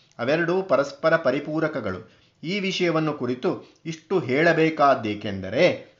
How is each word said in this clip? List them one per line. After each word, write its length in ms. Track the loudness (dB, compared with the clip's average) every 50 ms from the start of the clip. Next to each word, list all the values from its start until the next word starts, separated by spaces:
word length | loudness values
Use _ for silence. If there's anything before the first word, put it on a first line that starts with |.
| _ _ _ -6
ಅವೆರಡೂ 420 | -2 -2 0 0 0 0 0 -2
ಪರಸ್ಪರ 540 | 0 2 2 2 2 0 -4 -2 0 2 2
ಪರಿಪೂರಕಗಳು. 1040 | 2 2 2 0 0 -2 -4 -4 -2 -2 -2 -4 -4 -6 -6 -6 -8 -10 -16 _ _ _ _ _ -14 -8
ಈ 160 | -6 -6 -4
ವಿಷಯವನ್ನು 540 | -4 -4 -2 0 0 0 2 0 0 -2 -2
ಕುರಿತು 680 | -4 -4 -4 -4 -2 -2 -2 -2 -4 -8 -16 _ _ -12
ಇಷ್ಟು 340 | -12 -12 -12 _ -2 -2 -2
ಹೇಳಬೇಕಾದ್ದೇಕೆಂದರೆ 1800 | 0 0 2 4 4 4 4 4 2 2 4 4 4 4 4 4 0 -4 -4 -4 -6 -6 -6 -6 -6 -4 0 2 4 2 2 0 -8 -16 _